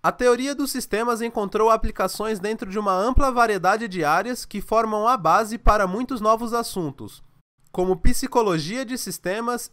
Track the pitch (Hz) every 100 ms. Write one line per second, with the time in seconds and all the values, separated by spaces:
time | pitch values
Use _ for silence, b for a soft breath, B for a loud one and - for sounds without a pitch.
0 | 165 - 247 247 269 285 277 262 - 208
1 | 240 233 233 233 196 208 226 226 220 -
2 | 190 - 214 214 202 233 202 196 208 185
3 | 220 262 277 240 233 202 180 220 226 180
4 | 147 165 220 247 - 202 - 220 220 214
5 | 220 254 160 185 220 226 - 208 190 196
6 | 254 254 214 226 233 233 233 196 151 -
7 | 107 - - _ _ _ _ - 185 175
8 | - - 269 240 220 160 151 247 269 254
9 | - - 175 208 233 240 -